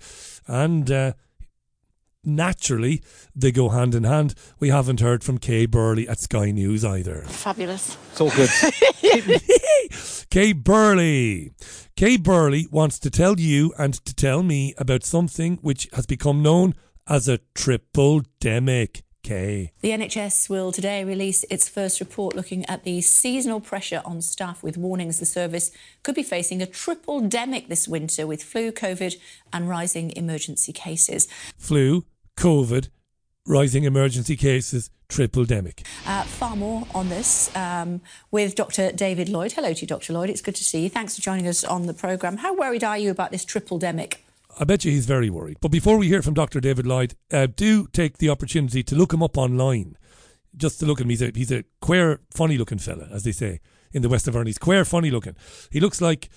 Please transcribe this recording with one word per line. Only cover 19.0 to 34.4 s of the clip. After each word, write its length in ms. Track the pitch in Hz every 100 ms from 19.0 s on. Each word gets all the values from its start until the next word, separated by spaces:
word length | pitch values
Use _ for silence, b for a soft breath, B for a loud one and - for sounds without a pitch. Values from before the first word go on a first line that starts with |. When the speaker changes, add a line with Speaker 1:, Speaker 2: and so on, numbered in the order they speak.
| - _
Speaker 1:
Kay. 500 | - 98 98 104 87 -
Speaker 4:
The 100 | 214
N 120 | 220
H 140 | 196 214
S 320 | 202 - -
will 220 | 196 185
today 320 | 180 196 202
release 400 | 190 190 196 185 -
its 180 | 196 -
first 300 | - 190 -
report 380 | 190 - 190 -
looking 280 | 180 185 -
at 180 | 180
the 160 | 185 175
seasonal 580 | 175 - 254 262 240 220
pressure 420 | 208 196 - 165
on 180 | - 170
staff, 400 | 170 - 185 175
with 140 | 160 170
warnings 420 | 180 185 165 165
the 80 | 170
service 460 | 180 175 170 - B B B
could 100 | -
be 80 | 285
facing 400 | - 175 175 185
a 40 | 185
triple 540 | - - 330 - 285
demic 440 | 208 233 247 262 -
this 220 | 165 -
winter, 360 | 160 160 -
with 200 | 156 151
flu, 260 | - 220 226
covid, 460 | 226 196 185 185 180 B B _
and 160 | 175 175
rising 440 | 170 175 165 165
emergency 580 | - 165 156 - 143 -
cases. 540 | - 170 165 - - - B B -
Speaker 1:
Flu, 460 | - 151 131 170 - _ _ -
covid, 520 | 175 147 120 123 - _ _ _ _ _
rising 380 | - 143 139 135
emergency 540 | 143 135 135 123 120
cases, 540 | 147